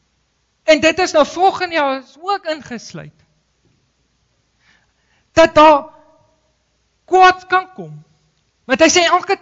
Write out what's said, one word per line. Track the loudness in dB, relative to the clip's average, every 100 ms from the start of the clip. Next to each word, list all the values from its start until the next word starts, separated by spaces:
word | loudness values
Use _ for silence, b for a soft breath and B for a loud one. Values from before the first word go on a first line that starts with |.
| _ _ _ _ _ _ -2
en | 0
dit | 0 -2
is | -2
nou | -2 -2
volgende | 0 -2 -2 -6 -4
jaar | -4 -6
is | -12 _
ook | -8 -8 -6
ingesluit, | -12 -12 -18 -16 -20 -20 _ _ _ _ _ _ _ _ _ _ _ _ _ _ _ _ _ _ _ _ _ _
dat | 0 2 6
daar | 4 4 -2 _ _ _ _ _ _ _ _ _ _ _ -2
kwaad | 4 4 2 -4
kan | -6 -6
kom. | -18 -20 -20 _ _ _ _ _ _ -6
Want | 0
hy | 0
sê | 0 0
elke | -2 -4 -4